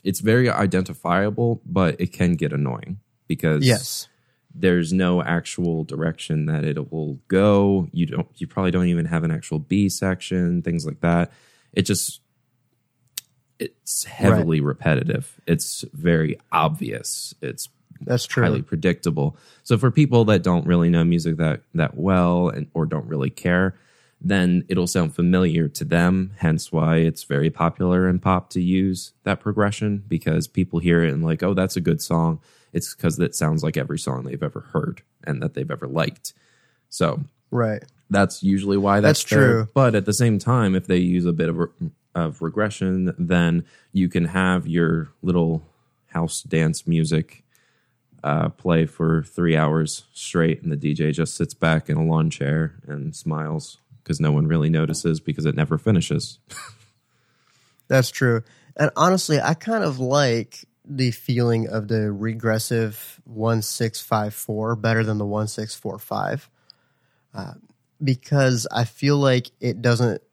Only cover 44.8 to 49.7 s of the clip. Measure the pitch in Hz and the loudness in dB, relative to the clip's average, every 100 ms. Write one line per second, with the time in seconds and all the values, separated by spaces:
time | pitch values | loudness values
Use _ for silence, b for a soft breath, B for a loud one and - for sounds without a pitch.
44.8 | 82 82 76 _ 90 87 82 80 80 _ | 2 0 -4 _ 0 2 2 -2 -6 _
45.8 | _ _ _ 82 82 - - 80 80 78 | _ _ _ -4 -4 -6 -2 0 2 0
46.8 | - 82 78 78 - - _ _ _ _ | -2 0 2 0 -2 -14 _ _ _ _
47.8 | _ _ _ _ 73 76 80 - 87 82 | _ _ _ _ -2 0 -2 -4 0 2
48.8 | 80 - 82 80 73 - 85 78 76 | 2 0 0 0 -2 -2 0 2 2